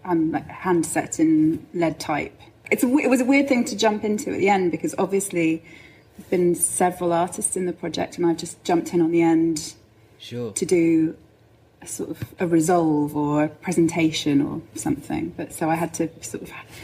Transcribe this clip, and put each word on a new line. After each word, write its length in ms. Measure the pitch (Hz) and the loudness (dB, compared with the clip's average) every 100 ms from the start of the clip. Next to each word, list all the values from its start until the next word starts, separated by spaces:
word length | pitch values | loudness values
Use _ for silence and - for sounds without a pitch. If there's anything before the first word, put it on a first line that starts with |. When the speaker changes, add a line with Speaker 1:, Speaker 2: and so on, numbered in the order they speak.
| 185 | -2
Speaker 1:
um, 260 | 170 160 | 0 0
like, 160 | 143 - | -2 -6
hand 380 | - 180 175 156 | -6 0 0 2
set 340 | 160 - - | -2 -4 0
in 460 | 160 156 156 165 - | 4 4 4 2 -4
lead 260 | 175 165 156 | -2 -2 -2
type. 400 | - 147 156 - - _ - | -4 -4 -6 -12 -20 _ -4
It's 120 | - | 0
a 40 | 247 | 2
w-, 160 | 285 254 | 2 4
it 40 | |
was 120 | 247 | 2
a 40 | 247 | 4
weird 220 | 277 277 | 2 4
thing 160 | 247 - | 0 0
to 100 | 202 | 0
jump 280 | 220 214 | 0 0
into 280 | 214 208 190 | -2 -4 -4
at 60 | - | 0
the 100 | 196 | 2
end, 200 | 196 180 | 2 2
because 220 | 180 156 - | -2 -4 -2
obviously 640 | 185 196 - 175 160 165 - - - - _ - | -2 0 -2 -2 0 -2 -6 -20 -20 -20 _ -20
there've 120 | - | -4
been 240 | 180 175 | 0 2
several 580 | 170 - - 180 180 175 | 2 -2 0 0 0 -2
artists 440 | 170 175 - - 185 | 0 0 -2 -4 -2
in 100 | 180 | -4
the 80 | |
project, 440 | 170 170 160 165 - | -6 -6 -6 -6 0
and 60 | 170 | 0
I've 100 | 165 | 0
just 260 | 170 - | -4 -8
jumped 300 | - 170 170 | 0 0 0
in 80 | 180 | 0
on 100 | 165 | 2
the 100 | 170 | 4
end 500 | 170 160 165 156 - - _ _ _ _ | 4 4 2 0 -6 -14 _ _ _ _
Speaker 2:
Sure. 320 | - 120 117 | -14 -10 -8
Speaker 1:
to 120 | - 180 | -4 2
do 520 | 175 165 160 160 - - _ _ _ _ _ | 4 4 4 2 -2 -14 _ _ _ _ _
a 60 | - | -14
sort 240 | - - | -10 -10
of 120 | 160 - - | -10 -12 -6
a 80 | 180 | 0
resolve 680 | 165 160 180 160 147 147 147 | 2 4 4 4 2 0 -2
or 260 | 147 147 | 0 0
a 60 | 151 | 0
presentation 920 | - - 175 165 165 160 151 151 139 | -4 -4 2 2 2 0 0 0 2
or 200 | - 160 - - | 2 -4 -10 -10
something. 580 | - - - 156 165 - | -6 -6 -4 -6 -6 -8
But 160 | - | -12
so 180 | - 160 | -4 -2
I 60 | 165 | 0
had 180 | 165 - | -2 -4
to 120 | 160 - | -4 -6
sort 180 | - - | -12 -12
of 60 | - - - - | -12 -16 -18 -18